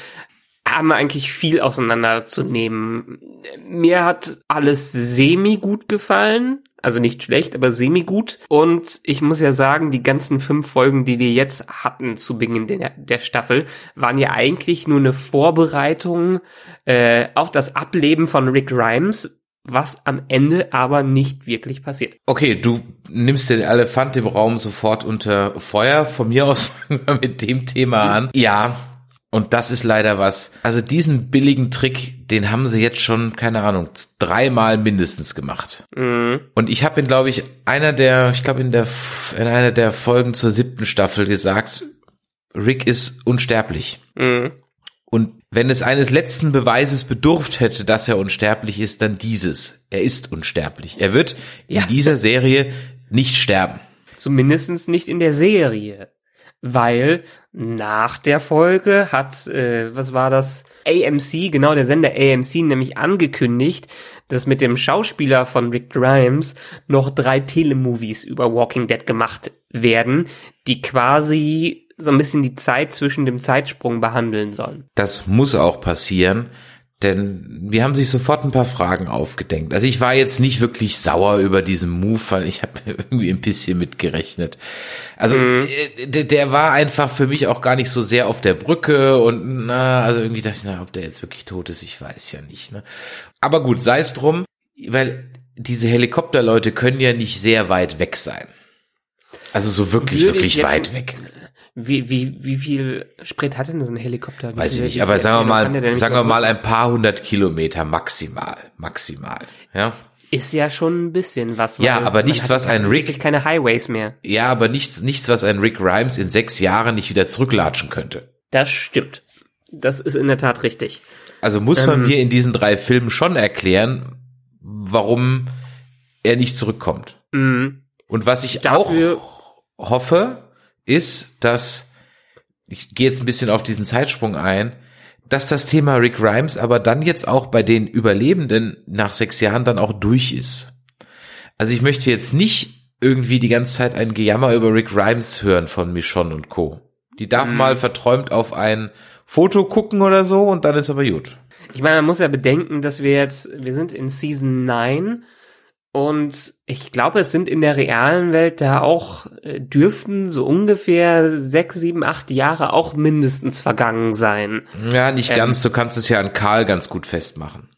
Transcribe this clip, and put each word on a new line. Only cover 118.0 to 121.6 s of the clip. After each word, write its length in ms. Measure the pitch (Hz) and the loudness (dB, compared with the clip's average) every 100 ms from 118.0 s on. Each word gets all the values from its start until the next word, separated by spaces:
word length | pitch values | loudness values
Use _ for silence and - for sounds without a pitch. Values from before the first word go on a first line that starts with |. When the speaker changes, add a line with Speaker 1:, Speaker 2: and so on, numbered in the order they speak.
| - - - _ - | -10 -14 -16 _ -4
Speaker 1:
Das 180 | 131 139 | -2 0
stimmt. 540 | - - - - - _ _ _ _ _ | -4 -4 -4 -4 -14 _ _ _ _ _
Das 280 | - 131 135 | -4 -4 -2
ist 140 | - 135 | -4 -2
in 120 | 139 | 0
der 100 | 135 | 0
Tat 260 | 135 - | -2 -2
richtig. 380 | 117 - - - _ - - - | -4 -4 -10 -10 _ -20 -20 -4
Speaker 2:
Also 200 | 110 104 | -2 0